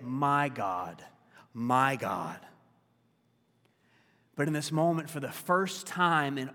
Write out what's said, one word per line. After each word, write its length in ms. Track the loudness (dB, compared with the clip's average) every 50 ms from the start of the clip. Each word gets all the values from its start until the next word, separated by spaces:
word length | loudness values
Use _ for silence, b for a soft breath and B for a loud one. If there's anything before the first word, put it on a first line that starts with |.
"My 460 | -8 -6 -2 0 2 2 4 4 2 0
God, 560 | -2 -2 -2 -2 -2 -4 -4 -6 -10 -12 -16 -20 -20 _ _ B B B B B B
my 440 | -4 0 2 4 4 4 2 2 0
God." 420 | -4 -4 -4 -4 -6 -8 -10 -12 -16 -20 -20 -20 _ _ _ _ _ _ _ _ _ _ _ _ _ _ _ _ _ _ _ _ _ b b b b b b b b b b b b b b -2
But 100 | 0 0
in 60 | 0
this 180 | 0 -2 -2
moment, 380 | 0 2 4 4 2 0 -2 -6
for 100 | -6 -6
the 100 | -6 -6
first 560 | -8 -4 0 2 2 2 2 0 -4 -6 -10
time 520 | -6 0 2 4 4 4 4 2 2 0 -2
in 120 | -4 -6 -6